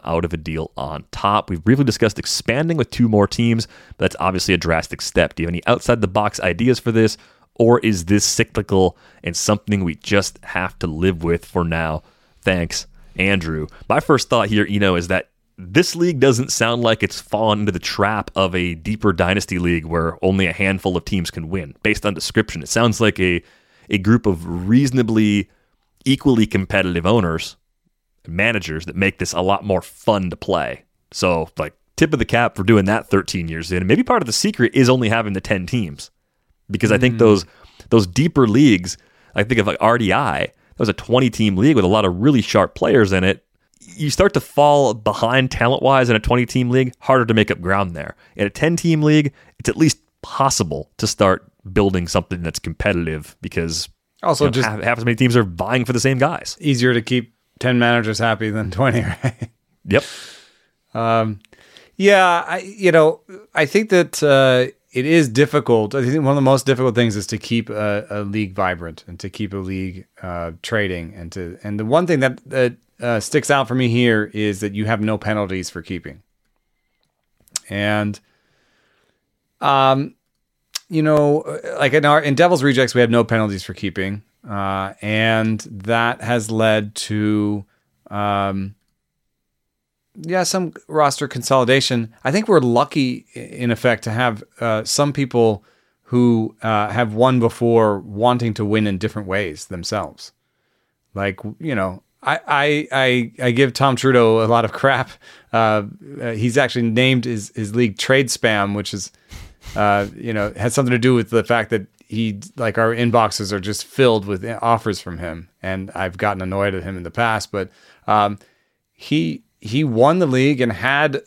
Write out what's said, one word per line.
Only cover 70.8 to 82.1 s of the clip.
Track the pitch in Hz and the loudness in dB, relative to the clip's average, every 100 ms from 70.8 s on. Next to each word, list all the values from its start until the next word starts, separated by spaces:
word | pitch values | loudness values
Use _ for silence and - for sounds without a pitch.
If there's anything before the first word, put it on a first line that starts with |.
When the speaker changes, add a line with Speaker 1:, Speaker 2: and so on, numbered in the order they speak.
| 101 90 82 | -2 -4 -10
Speaker 2:
And | 101 85 | -14 -14
to, | 95 87 90 | -12 -12 -12
and | 104 104 | -10 -6
the | |
one | 110 147 180 | 0 0 2
thing | 143 | 0
that, | 131 127 - | 0 -4 -6
that, | 131 123 120 _ _ | 0 0 -2 _ _
uh, | 120 113 | -4 -4
sticks | - 143 - | -2 -2 2
out | 143 117 | 0 0
for | |
me | 127 127 | 0 0
here | 117 123 110 104 | 2 2 2 0
is | 104 107 98 | -4 -4 -2
that | 104 | -6
you | 101 107 | -4 -2
have | 110 | -2
no | 107 104 | -2 -4
penalties | 101 107 98 95 87 | -2 -4 -4 -6 -8
for | 90 | -12
keeping. | 80 90 76 76 _ _ _ _ _ _ _ _ _ _ _ _ _ - - | -10 -12 -12 -20 _ _ _ _ _ _ _ _ _ _ _ _ _ -14 -8
And, | 101 104 107 104 101 _ _ _ _ _ _ _ _ _ _ _ _ _ - | -4 -2 -2 -2 -6 _ _ _ _ _ _ _ _ _ _ _ _ _ -6
um, | 143 139 135 135 147 - _ _ _ _ _ - - | 0 2 4 2 -2 -10 _ _ _ _ _ -16 -6
you | 160 | 0
know, | 156 151 147 147 147 151 - - | 2 4 4 0 -2 -10 -8 -2
like | 139 | 0
in | 147 | 2
our, | 147 | 4